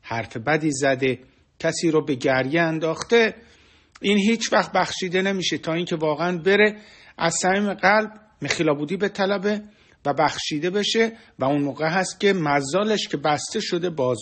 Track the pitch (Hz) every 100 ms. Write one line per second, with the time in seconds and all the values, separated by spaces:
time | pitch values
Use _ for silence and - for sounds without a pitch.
0 | - 113 107 120 110 156 160 131 139 135
1 | 131 120 - _ _ _ 160 160 170 156
2 | 147 131 135 131 131 165 165 160 160 156
3 | - 233 220 - - _ _ _ _ -
4 | 196 202 196 226 - 214 180 190 175 -
5 | 185 185 190 196 165 151 - 165 175 165
6 | 156 147 175 180 170 202 208 208 - -
7 | - - 165 - 185 196 208 185 185 214
8 | 214 - - _ 143 - 156 147 147 185
9 | 196 202 190 202 202 208 208 _ _ _
10 | 143 156 147 - - 151 175 202 202 226
11 | 226 226 - - 135 147 143 - 160 185
12 | 180 - 202 190 151 143 135 180 214 208
13 | - 151 151 147 - 220 208 175 180 156
14 | 127 117